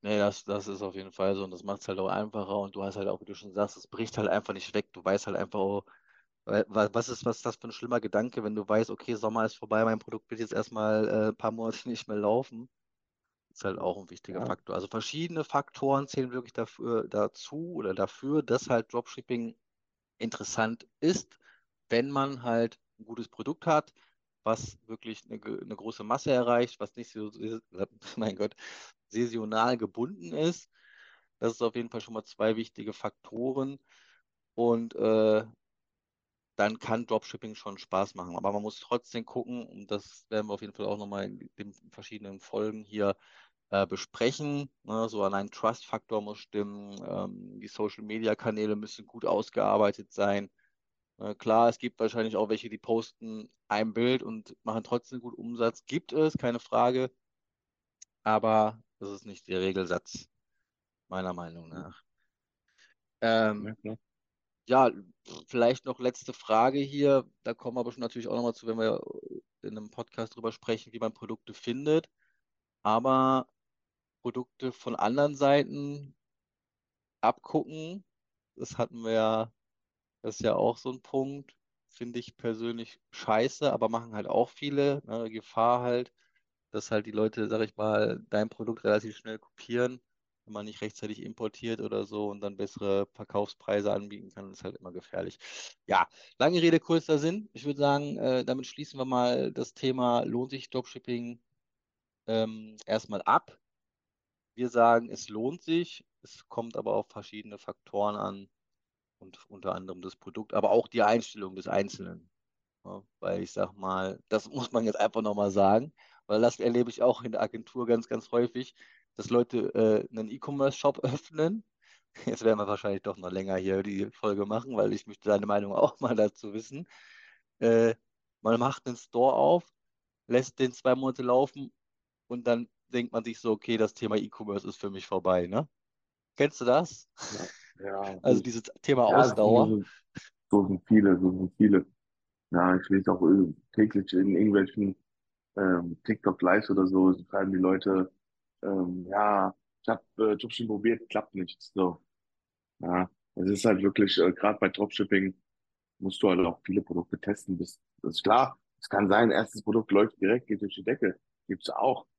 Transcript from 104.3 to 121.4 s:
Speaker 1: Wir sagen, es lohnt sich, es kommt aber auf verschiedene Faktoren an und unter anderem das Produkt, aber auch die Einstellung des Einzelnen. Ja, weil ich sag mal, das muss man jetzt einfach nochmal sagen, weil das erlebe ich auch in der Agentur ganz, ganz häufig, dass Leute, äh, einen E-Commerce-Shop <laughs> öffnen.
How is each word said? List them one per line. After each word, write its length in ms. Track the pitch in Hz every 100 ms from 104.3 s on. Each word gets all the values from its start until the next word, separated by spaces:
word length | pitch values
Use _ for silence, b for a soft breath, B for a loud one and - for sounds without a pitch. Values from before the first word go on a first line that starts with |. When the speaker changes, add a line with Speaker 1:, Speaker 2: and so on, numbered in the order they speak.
| _ _ -
Speaker 1:
Wir 120 | 123
sagen, 420 | 120 117 117 117
es 180 | 110 -
lohnt 340 | 104 120 175
sich, 420 | - 165 175 - - _
es 260 | - - _
kommt 280 | - 117 113
aber 180 | 107
auf 140 | 107 104
verschiedene 500 | - 95 107 104 104
Faktoren 580 | - - _ 101 104 104
an 320 | 101 98 98 _ _ _ _ _ _ _
und 180 | 95 - _
unter 240 | 101 95
anderem 280 | 90 95 92
das 140 | 92 -
Produkt, 380 | - 107 110
aber 160 | 101 101
auch 180 | 113 -
die 140 | 117
Einstellung 540 | 104 117 113 107 95 95
des 120 | 90
Einzelnen. 640 | 98 101 - 92 87 - _ _ _ _ _ 95
Ja, 180 | 98 98 _
weil 220 | 95 92
ich 100 | 92
sag 220 | - 98
mal, 460 | 101 95 95 95 98 _
das 200 | 107 -
muss 220 | 139 120
man 120 | 117 110
jetzt 140 | -
einfach 220 | 107 117
nochmal 280 | 107 104 101
sagen, 420 | 95 98 107 147 b b b -
weil 140 | 107
das 180 | 117 -
erlebe 300 | 120 120 120
ich 120 | 113
auch 200 | 123 117
in 80 | 120
der 100 | 110
Agentur 440 | 110 117 113 127 117
ganz, 220 | 117 113
ganz 240 | 113 -
häufig, 420 | 120 120 123 127 b b b b -
dass 140 | 107
Leute, 440 | 120 120 120 -
äh, 360 | - 110 107 -
einen 200 | 113 110
E-Commerce-Shop 720 | 123 - 143 139 135 143 139
<laughs> 0 |
öffnen. 600 | - 135 - 156